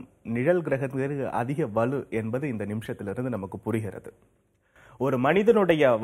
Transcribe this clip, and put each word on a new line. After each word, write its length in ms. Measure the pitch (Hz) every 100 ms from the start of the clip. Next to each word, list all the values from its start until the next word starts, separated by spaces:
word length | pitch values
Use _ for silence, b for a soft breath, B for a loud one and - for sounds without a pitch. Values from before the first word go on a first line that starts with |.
| - _ 107
நிழல் 280 | 117 139 180 147
கிரகத்திற்கு 600 | 135 135 131 139 143 127
அதிக 340 | 107 123 143 135
வலு 260 | 110 120 135 -
என்பது 340 | 110 110 127 151
இந்த 160 | 110
நிமிஷத்திலிருந்து 680 | 101 107 120 117 104 101 127 107
நமக்கு 220 | 95 98
புரிகிறது. 540 | 107 107 104 - - - _ _ _ _ b b b b
ஒரு 180 | 131 131
மனிதனுடைய 720 | 139 180 214 220 180 160 135 113